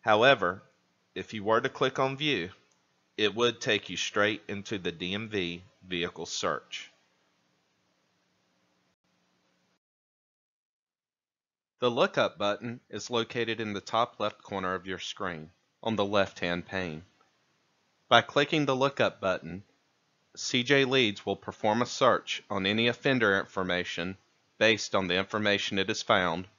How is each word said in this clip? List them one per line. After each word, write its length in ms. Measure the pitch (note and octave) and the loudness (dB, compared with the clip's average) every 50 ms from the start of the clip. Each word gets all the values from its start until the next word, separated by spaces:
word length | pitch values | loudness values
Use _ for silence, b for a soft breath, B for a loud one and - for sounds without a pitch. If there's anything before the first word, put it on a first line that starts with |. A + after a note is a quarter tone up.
However, 600 | - A#2 G#2+ G#2+ A#2+ C#3 C3+ G#2+ F#2+ F2 F#2 G2+ - _ _ _ _ _ _ _ _ _ - | 2 4 6 8 8 6 6 6 2 0 -2 -4 -8 _ _ _ _ _ _ _ _ _ -10
if 180 | F2+ F2+ - | -10 -10 -8
you 100 | A2+ A2 | -8 -4
were 180 | G2 G#2+ A2 A#2+ | 0 2 2 2
to 80 | B2+ C3 | 2 0
click 280 | - - C#3 C3 - D3 | -2 -2 -2 0 0 0
on 200 | C3+ C3+ C3+ C3 | -2 -2 -2 -2
View, 320 | D#3 D3+ C3+ F#2+ E2+ F2+ - - _ _ _ _ _ _ _ _ _ _ _ | -2 -2 -2 -2 -4 -6 -10 -16 _ _ _ _ _ _ _ _ _ _ _
it 180 | - G#2+ G#2 G2 | 0 0 0 2
would 280 | A2+ A#2+ A#2+ A#2 - | 2 0 0 0 0
take 260 | - A#2+ G#2+ G2 - - | 0 0 0 0 -2 -4
you 80 | F2+ | -6
straight 460 | - - - - G#2 G#2 G#2+ A2 - - | -6 -6 -2 0 2 2 2 0 -2 -6
into 300 | - G#2 G2+ F#2+ - A2+ | -10 -10 -10 -8 -8 -6
the 160 | G2 F2 F2+ | -6 -4 -6
D 220 | E2+ D#2 F2+ F2+ G2 | -6 -6 -6 -6 -6
M 160 | G#2 A2+ G#2+ | -6 -6 -4
V 320 | G#2 G2 F2+ E2+ E2+ F2 F#2 - _ _ - F#2 | -4 -4 -4 -4 -6 -10 -14 -20 _ _ -12 -8
vehicle 380 | F#2 E2+ E2+ - - - E2 | -4 -4 -4 -4 -6 -8 -10
search. 640 | - - - - F2 D2+ - - - - - - - _ _ _ _ _ _ _ _ _ _ _ _ _ _ _ _ _ _ _ _ _ _ _ _ _ _ _ _ _ _ _ _ _ _ _ _ _ _ _ _ _ _ _ _ _ _ _ _ _ _ _ _ _ _ _ _ _ _ _ _ _ _ _ _ _ _ _ _ _ _ _ _ _ _ _ _ _ _ _ _ _ _ _ _ _ _ _ _ _ _ _ _ _ _ _ _ _ - | -8 -6 -4 -2 -2 -2 -4 -6 -10 -14 -14 -14 -16 _ _ _ _ _ _ _ _ _ _ _ _ _ _ _ _ _ _ _ _ _ _ _ _ _ _ _ _ _ _ _ _ _ _ _ _ _ _ _ _ _ _ _ _ _ _ _ _ _ _ _ _ _ _ _ _ _ _ _ _ _ _ _ _ _ _ _ _ _ _ _ _ _ _ _ _ _ _ _ _ _ _ _ _ _ _ _ _ _ _ _ _ _ _ _ _ _ -2
The 120 | C3 B2 | -2 0
lookup 480 | A#2 C3+ F3+ G3 - C#3+ A2+ F#2+ - - | 2 2 0 0 2 0 0 0 -2 -2
button 420 | G2+ G2+ G#2 - A2+ A#2 A#2+ B2+ _ - | -2 -2 -2 -4 -6 -10 -10 -12 _ -12
is 220 | - G#2+ - - | -12 -12 -6 -2
located 500 | A#2+ A#2 A2+ - - B2 A2+ A2+ A2 A2 | -2 -2 -2 -2 -4 -4 -4 -2 -4 -4
in 140 | A2+ G#2+ G2+ | -6 -6 -6
the 80 | G2 | -8
top 360 | - - - A2+ A#2+ A#2+ - - | -6 -2 0 0 0 0 -2 -4
left 240 | G#2 G#2+ - - | -4 -4 -6 -8
corner 320 | - - G#2 F#2+ F#2 F#2 F#2 | -12 -8 -6 -4 -4 -2 -4
of 120 | F#2 F2 | -4 -6
your 120 | F#2+ F#2 F2 | -8 -10 -8
screen, 520 | - - - - G#2 F2+ E2+ D#2 D#2 D#2+ _ _ _ _ _ _ | -10 -10 -10 -8 -8 -8 -8 -8 -12 -14 _ _ _ _ _ _
on 120 | - A2+ A2 | -4 -2 0
the 120 | G2+ G2+ | 0 0
left-hand 600 | G2 G#2 G2+ F#2+ - - - F#2+ F2 F2 F2 F2 | 2 2 2 2 2 -2 -4 -4 -2 -2 -4 -4
pane. 360 | - - F#2 F#2 E2+ D#2 D#2+ F#2 - _ _ _ _ _ _ _ _ _ _ _ _ _ _ _ _ _ _ _ - | -6 -6 -6 -4 -6 -8 -10 -14 -18 _ _ _ _ _ _ _ _ _ _ _ _ _ _ _ _ _ _ _ 4
By 140 | A#2+ A#2 | 6 6
clicking 420 | - - - C#3+ C#3 - E3+ D#3 D3 | 6 4 2 0 2 2 2 0 2
the 100 | C3+ C3+ | 2 2
lookup 460 | B2+ C3+ C#3 - - A#2 F#2+ - - | 2 2 0 2 2 0 0 0 -2
button, 420 | G2 F#2+ F2+ - - E2 F2 G2 - _ _ _ _ _ _ _ _ _ _ _ _ _ - | -2 -2 -2 -2 -4 -10 -12 -12 -14 _ _ _ _ _ _ _ _ _ _ _ _ _ -14
C 280 | - - - - B2+ | -10 -4 -2 0 0
J 240 | A#2+ B2+ C#3+ C#3 C3+ | 2 4 4 4 4
Leads 400 | B2 C3+ C3 B2 G#2 G2+ - - | 4 4 4 2 2 0 -2 -4
will 100 | G2+ G2 | -4 -4
perform 460 | - - - - - - G#2+ G#2+ A#2 | -4 -6 -10 -6 -2 0 2 2 2
a 40 | B2 | 0
search 560 | - - - C#3 A#2+ G2+ - - - - - - - | -2 0 4 4 4 4 4 0 -4 -8 -8 -8 -6
on 160 | G#2 G2 F#2+ | -4 -2 0
any 240 | G2 G#2+ A2+ A#2 A#2+ | 0 2 2 2 0
offender 500 | A#2 - - C#3+ C3 B2 A#2 G2+ G2 G2 | 0 0 0 0 2 4 4 4 4 2
information 800 | C2+ - - G2 F#2 F#2 F2+ F2+ F2 - - - E2+ F#2 F#2 - _ _ _ _ _ _ _ - | 0 -4 -4 -4 -2 -2 -2 -2 -2 -4 -6 -6 -6 -6 -8 -10 _ _ _ _ _ _ _ 2
based 360 | A2 A2+ A2+ G2+ - - - | 4 4 4 2 0 -2 -2
on 120 | G2+ F#2+ | 0 0
the 100 | F2 F2 | 2 0
information 600 | F#2 G2 - - G#2+ G#2+ G#2 G2+ G2 - - G#2 F#2+ | 0 0 -2 -4 -2 0 2 2 0 0 -2 -2 -2
it 100 | F#2+ F#2+ | -2 -2
has 120 | A2 - | -4 -2
found 460 | - - A2 G2 F2+ F2 E2 F2+ F#2 - _ | 0 2 2 2 2 0 -2 -4 -6 -10 _